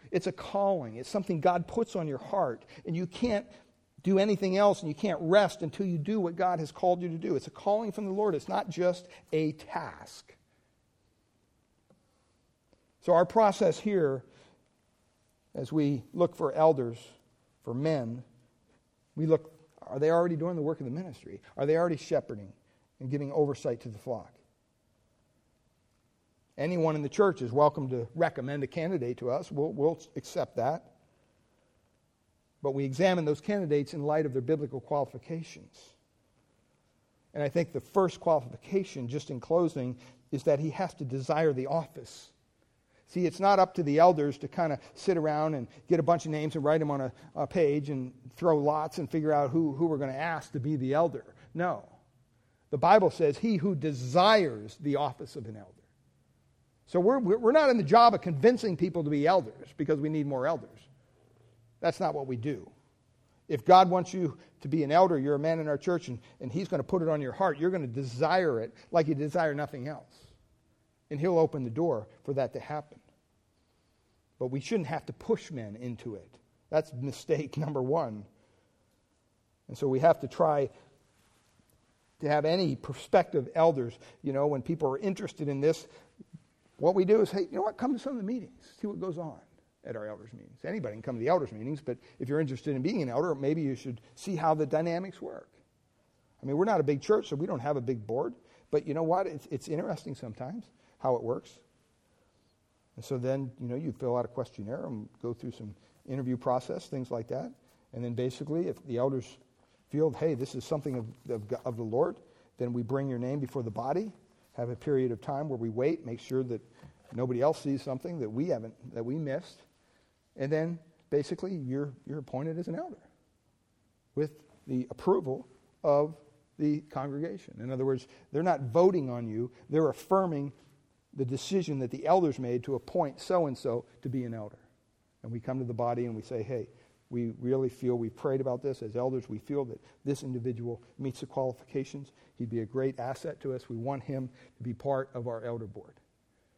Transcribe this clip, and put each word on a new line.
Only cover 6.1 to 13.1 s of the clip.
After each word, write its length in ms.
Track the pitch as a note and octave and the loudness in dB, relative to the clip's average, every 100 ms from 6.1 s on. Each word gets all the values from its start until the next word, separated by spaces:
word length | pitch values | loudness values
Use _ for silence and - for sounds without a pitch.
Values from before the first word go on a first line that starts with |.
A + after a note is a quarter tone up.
| A3 | 0
what 160 | E3+ | 0
God 240 | E3+ F3+ E3 | 0 0 0
has 120 | D3 | -4
called 300 | - F3+ F3 | 0 2 2
you 80 | F3 | -2
to 80 | E3 | -4
do. 180 | G3+ | -2
It's 120 | C#3+ - | -2 -4
a 40 | |
calling 400 | - G3+ G#3 A3 | -4 0 0 0
from 140 | G#3+ | -6
the 60 | G3+ | -4
Lord. 240 | G3 G#3 | 0 0
It's 140 | D3+ - | 0 -2
not 200 | F#3+ F#3 | -4 -2
just 380 | F#3 F3+ F3+ - - - | 0 0 0 -6 -20 -2
a 220 | D#3 D#3 | 0 0
task. 800 | - - F3 B2+ D#2 - - - - _ _ _ _ _ _ _ _ _ _ _ _ _ _ _ _ _ _ _ _ _ _ _ _ _ _ | -2 -8 -8 -8 -12 -18 -20 -20 -20 _ _ _ _ _ _ _ _ _ _ _ _ _ _ _ _ _ _ _ _ _ _ _ _ _ _
So 140 | F3+ | 4